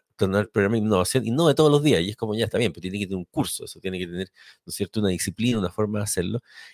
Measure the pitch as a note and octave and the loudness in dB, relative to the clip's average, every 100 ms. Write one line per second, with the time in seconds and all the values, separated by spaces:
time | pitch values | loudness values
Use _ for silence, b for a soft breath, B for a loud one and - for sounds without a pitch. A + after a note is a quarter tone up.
0 | _ - F#2+ G2 G2+ G#2 G2 A#2 G#2+ G2 | _ -2 0 2 0 2 2 2 2 2
1 | F2+ C3 A2 C3 E3 C#3+ D#3 D3 D3 F#2 | 2 0 0 2 2 6 6 6 4 2
2 | F#2 - A2 G#2+ A2 G2+ A2+ E2 F#2 G2+ | 0 -4 -4 -2 -2 0 -2 -2 -8 -6
3 | F#2+ F#2+ F2 D#3 G2+ - - - F#2+ F#2 | -6 -6 -6 -4 -4 -4 -12 -10 -8 -6
4 | F2 F2 F#2+ b b b - - G2+ A2 | -6 -6 -8 b b b -16 -8 -6 -2
5 | G2+ F2 - E2+ A#2 A#2 F2+ - G#2 G#2+ | 0 0 -4 -2 0 0 -2 -2 -2 -2
6 | G2+ - F2+ A2+ B B B | -4 -4 -4 -4 B B B